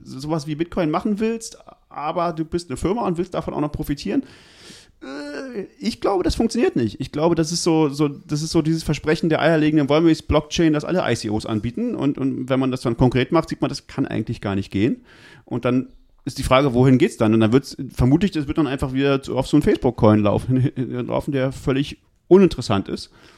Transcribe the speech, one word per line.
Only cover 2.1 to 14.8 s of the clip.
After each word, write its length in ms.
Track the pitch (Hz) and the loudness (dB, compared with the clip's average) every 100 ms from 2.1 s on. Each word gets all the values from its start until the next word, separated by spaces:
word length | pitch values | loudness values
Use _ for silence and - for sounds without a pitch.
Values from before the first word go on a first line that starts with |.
| 170 170 | -4 -4
du 120 | 160 | -4
bist 260 | 156 175 170 | -4 -4 -6
eine 60 | 127 | -8
Firma 300 | 165 233 202 | -6 -4 -2
und 120 | 165 | -4
willst 160 | 185 | -4
davon 180 | 160 175 | -6 -6
auch 80 | 139 | -6
noch 120 | 151 | -6
profitieren, 500 | - 151 143 190 269 - - - - - - - _ | -6 -8 -6 -4 -4 -4 -16 -20 -20 -20 -20 -20 _
äh, 600 | 262 277 294 285 269 226 190 - | -16 -14 -12 -12 -12 -12 -12 -8
ich 220 | 196 - | -8 -4
glaube, 220 | 381 381 | -2 0
das 140 | 349 - | -2 -2
funktioniert 400 | 226 226 370 160 | -2 0 0 2
nicht. 240 | 110 - | -2 -4
Ich 120 | 131 | -8
glaube, 220 | 147 170 | 0 0
das 180 | 170 156 | 2 0
ist 120 | 165 | -2
so, 240 | 175 160 151 | 0 2 2
so, 200 | 139 147 | 2 -2
das 340 | 139 - 147 | -2 -6 -6
ist 100 | 160 | 0
so 100 | 165 | 0
dieses 220 | 156 165 | 2 -2
Versprechen 440 | 165 147 151 170 170 | -2 -4 0 0 2
der 120 | 156 | 2
eierlegenden 480 | 156 160 151 156 139 | 4 4 4 4 4
Wollmilchs-Blockchain, 840 | 151 170 160 - 147 151 - 165 | 4 4 2 2 0 0 0 2
das 120 | 147 | 2
alle 180 | - 180 | 0 -2
I 120 | - 120 | 0 -2
C 140 | 107 | -2
Os 160 | 107 - | -4 -2
anbieten. 480 | 110 113 - 247 120 | -4 -4 -4 -4 -2
Und, 200 | 139 135 | -2 -2
und 320 | 135 123 127 | -4 -4 -2
wenn 120 | 131 | 0
man 100 | 131 | 0
das 100 | 127 | -2
dann 160 | 127 117 | -4 2
konkret 360 | 131 127 113 | 2 2 2
macht, 160 | 165 - | 0 0
sieht 120 | - | -4
man, 80 | 139 | -4
das 200 | 139 _ | -6 _
kann 180 | - 139 | -6 -4
eigentlich 340 | 107 107 117 | -4 -6 -6
gar 140 | 104 | -4
nicht 160 | 98 98 | -4 -4
gehen. 340 | 98 | 0